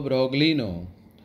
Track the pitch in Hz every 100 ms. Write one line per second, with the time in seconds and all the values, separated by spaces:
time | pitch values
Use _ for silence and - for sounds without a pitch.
0 | 139 131 131 135 160 151 107 85 90 -
1 | - -